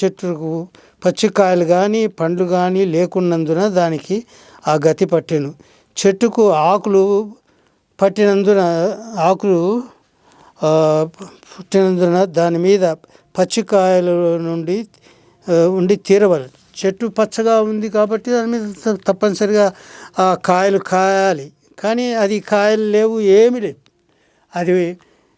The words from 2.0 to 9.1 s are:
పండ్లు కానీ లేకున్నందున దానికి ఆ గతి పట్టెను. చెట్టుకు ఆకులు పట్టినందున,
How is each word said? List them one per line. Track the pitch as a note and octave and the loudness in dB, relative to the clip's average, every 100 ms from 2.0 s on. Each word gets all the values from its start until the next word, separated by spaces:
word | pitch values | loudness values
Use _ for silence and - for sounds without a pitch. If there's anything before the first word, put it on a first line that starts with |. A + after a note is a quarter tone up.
| G#3+ | -2
పండ్లు | - E3 F3 F#3 | -2 -4 -2 -2
కానీ | F3+ F3+ F#3 F#3+ | 0 0 0 0
లేకున్నందున | D#3+ F3 F#3 F3+ E3 D#3 D#3+ G#3 | 0 -2 -2 -2 0 -2 -2 0
దానికి | F3+ E3+ D#3+ - G3 A#3+ - - - - | 0 -2 -4 -6 -8 -8 -20 -20 -10 -2
ఆ | D3+ D3+ | 0 2
గతి | D3+ F3+ | 0 0
పట్టెను. | E3 - D#3+ C#3+ C#3 _ _ _ - G3 | -2 -2 -4 -4 -10 _ _ _ -2 0
చెట్టుకు | G3 A#3 G#3+ G#3 | 2 0 2 2
ఆకులు | D#3+ D#3 G3+ G#3+ G3 F#3+ G3+ G#3+ A3 _ _ _ _ _ - | 2 2 0 2 2 2 0 -4 -12 _ _ _ _ _ -2
పట్టినందున, | G3 G3 G#3 G3 G3 G3+ F3 E3 F3 G3+ A3+ | 0 2 2 2 2 2 2 0 -2 -4 -10